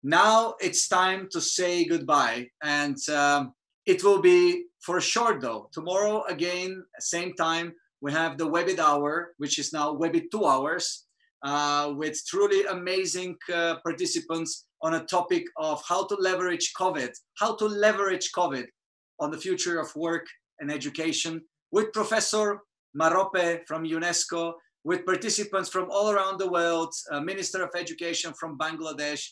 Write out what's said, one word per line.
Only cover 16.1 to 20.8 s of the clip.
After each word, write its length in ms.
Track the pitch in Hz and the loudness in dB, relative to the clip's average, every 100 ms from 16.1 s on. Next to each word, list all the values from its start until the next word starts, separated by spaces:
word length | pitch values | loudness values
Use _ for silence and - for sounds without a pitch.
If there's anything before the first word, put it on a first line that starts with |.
| 202 | 0
leverage 560 | 185 180 180 170 - - | 0 0 -2 -2 -4 0
covid, 340 | 190 208 123 - _ - | -2 0 -6 -8 _ -2
how 160 | 220 220 | -2 0
to 100 | 214 | -2
leverage 640 | 202 214 202 196 185 - - | 4 4 4 0 -2 -2 0
covid 300 | 180 135 - _ _ _ _ - | 0 -2 -8 _ _ _ _ -6
on 100 | 147 | -6
the 80 | 160 | -4
future 420 | 170 175 180 170 | -4 -2 -2 -2
of 140 | 151 151 | -4 -4
work 300 | 165 165 165 - _ _ | -2 -2 -6 -20 _ _
and 100 | 147 | -8
education, 680 | 147 | -6